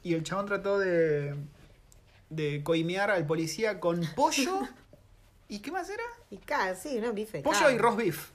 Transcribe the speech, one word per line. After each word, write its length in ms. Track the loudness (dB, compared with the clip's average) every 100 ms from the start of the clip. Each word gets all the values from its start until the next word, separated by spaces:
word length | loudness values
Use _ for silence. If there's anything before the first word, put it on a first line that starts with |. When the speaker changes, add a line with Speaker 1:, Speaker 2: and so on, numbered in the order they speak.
Speaker 1:
y 100 | 0
el 100 | -2
chabón 220 | 0 -4 -2
trató 320 | -2 2 2
de, 580 | 4 4 4 2 -2 -6 -10 -16 -20 -20 -20 -20 -20 -20 -12
de 320 | -4 -2 -2
coimear 460 | 0 2 2 0 2
al 160 | 2 2
policía 540 | 0 -2 -2 -2 0
con 200 | 0 0 -2 2
pollo, 460 | 2 4 0 0 -4 -10 -20 -20 -20
Speaker 2:
<laughs> 420 | -20 -20 _ -14
Speaker 1:
¿y 120 | -12
qué 100 | -8
más 180 | -8 -6
era? 120 | -8 -8 -12 -18
Speaker 2:
Y 80 | -18
ca-, 360 | -4 -2 0
sí, 240 | -4 -4 -2
¿no? 120 | -2
Bife 260 | -4 -6 -4
de 60 |
Speaker 1:
Pollo 140 | 0 4
Speaker 2:
cabra. 140 | 4
Speaker 1:
y 40 | 6
roast 200 | 2 4
beef 300 | 0 -2 -10